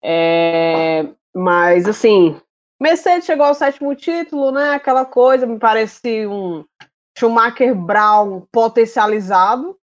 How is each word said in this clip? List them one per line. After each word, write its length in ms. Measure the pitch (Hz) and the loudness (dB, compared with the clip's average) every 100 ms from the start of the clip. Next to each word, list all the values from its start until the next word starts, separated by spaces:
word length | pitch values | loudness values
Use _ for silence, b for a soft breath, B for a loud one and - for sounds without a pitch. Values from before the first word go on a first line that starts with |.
É, 1000 | - 165 165 165 165 165 165 165 160 160 147 - _ | -2 -2 0 0 0 0 -2 -2 -2 -2 -6 -12 _
mas, 540 | 180 185 175 175 175 180 | -4 0 2 4 2 0
assim, 520 | 214 226 208 170 147 _ _ _ _ | 0 2 4 4 0 _ _ _ _
Mercedes 460 | 294 339 370 349 349 | -2 0 0 -2 0
chegou 180 | 311 285 | 0 2
ao 80 | |
sétimo 420 | 285 277 277 285 277 | 2 -2 -4 -8 -6
título, 560 | - 339 330 294 269 | -6 -6 -6 -4 -2
né? 200 | 269 285 | -2 -2
Aquela 340 | 285 285 262 262 | -2 0 -2 0
coisa, 400 | 254 254 262 247 | 2 4 2 0
me 140 | 226 | -2
parece 680 | 226 220 220 - 247 220 214 | 0 0 -4 -6 -6 -4 -6
um 400 | 202 185 165 156 _ - _ _ - | -8 -8 -10 -14 _ -20 _ _ -2
Schumacher 600 | 233 226 233 233 254 214 | 0 2 0 0 -2 0
Brown 720 | 170 208 214 214 208 190 - | -2 0 2 2 0 -6 -6
potencializado 1300 | 233 226 233 226 233 214 214 185 190 190 247 330 392 | -2 0 2 0 0 -2 -2 -2 0 2 0 -6 -16